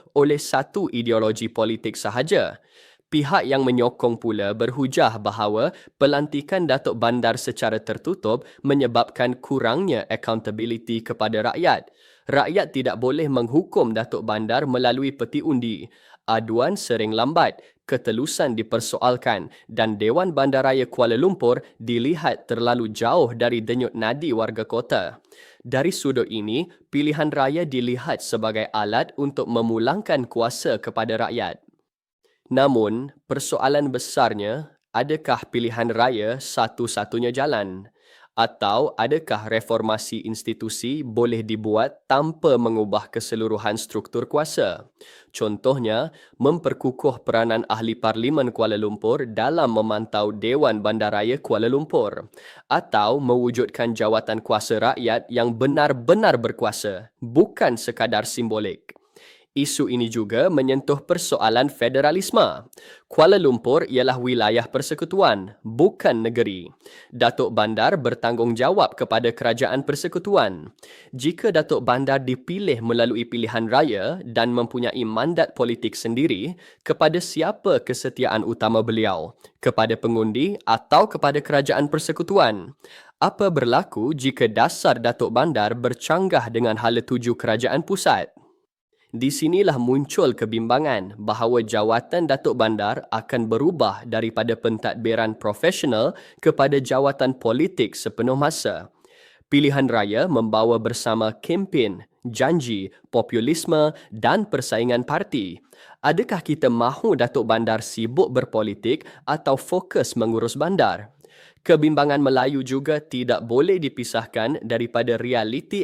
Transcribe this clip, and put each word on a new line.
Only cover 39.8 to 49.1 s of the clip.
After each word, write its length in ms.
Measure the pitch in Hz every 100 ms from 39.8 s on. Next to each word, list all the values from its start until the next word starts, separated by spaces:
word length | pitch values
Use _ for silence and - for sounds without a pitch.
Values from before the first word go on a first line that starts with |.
| 110 110 - 113 107
institusi 800 | 110 - 110 110 - 120 147 131
boleh 400 | 110 120 113 110
dibuat 560 | 110 107 110 131 - -
tanpa 480 | 135 156 156 165 123
mengubah 480 | 117 113 104 104 -
keseluruhan 720 | 113 107 113 110 107 107 110
struktur 480 | - 110 104 117 120
kuasa? 640 | 147 151 - 107 82 - _ - - _
Contohnya, 800 | - 110 104 127 139 113 110 160 - - -
memperkukuh 800 | 131 170 143 127 135 127 143 120
peranan 400 | - 113 117 113 -
Ahli 240 | 110 113
Parlimen 560 | 113 110 110 120 151 123
Kuala 240 | 113 113
Lumpur 480 | 107 107 104 110